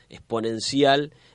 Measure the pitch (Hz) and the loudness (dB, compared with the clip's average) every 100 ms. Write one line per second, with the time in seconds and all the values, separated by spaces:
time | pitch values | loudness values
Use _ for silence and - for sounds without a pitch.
0 | _ - _ 185 113 110 - 139 139 139 | _ -20 _ -6 -4 -6 -4 2 4 2
1 | 147 - _ | -2 -12 _